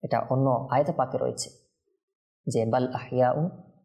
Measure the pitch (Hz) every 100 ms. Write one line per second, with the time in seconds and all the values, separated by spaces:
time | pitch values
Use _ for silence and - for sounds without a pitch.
0 | - 117 - 131 135 123 - 127 147 -
1 | 127 - 127 117 - - _ _ _ _
2 | _ _ _ _ - 120 110 127 127 127
3 | - 127 127 147 165 - - _